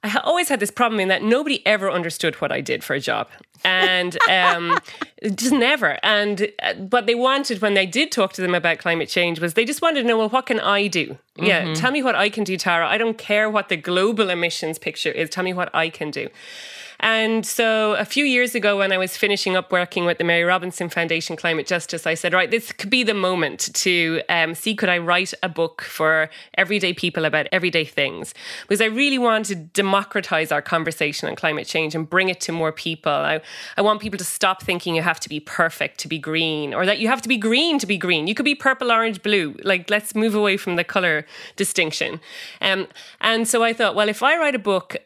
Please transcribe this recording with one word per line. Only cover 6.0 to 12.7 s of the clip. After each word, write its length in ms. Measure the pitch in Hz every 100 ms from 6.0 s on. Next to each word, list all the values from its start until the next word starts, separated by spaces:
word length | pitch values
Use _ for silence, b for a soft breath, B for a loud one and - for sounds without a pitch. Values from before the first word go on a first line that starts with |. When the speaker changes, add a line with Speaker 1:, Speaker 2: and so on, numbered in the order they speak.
Speaker 1:
And, 460 | - 208 208 202 208 -
uh, 120 | - 196 190
what 160 | 247 208
they 80 |
wanted 480 | 233 254 269 277 220
when 100 | 214
they 120 | 202 190
did 260 | 190 320
talk 200 | - 190
to 80 | -
them 120 | 185
about 240 | 180 170 160
climate 300 | 180 165 151
change 320 | - 175 165
was 140 | 170
they 100 | 160
just 160 | 233 294
wanted 220 | 330 302
to 40 | 240
know, 100 | 226
"Well, 100 | 220
what 160 | 247 262
can 140 | 226
I 260 | - 202 202
do? 300 | 170 151 131 _ -
Yeah, 260 | 180 175
Speaker 2:
Mm-hmm. 80 | 160
Speaker 1:
tell 160 | 156 240
me 120 | 285
what 120 | 262
I 140 | 220 202
can 160 | 214
do, 120 | 196 185
Tara. 280 | 180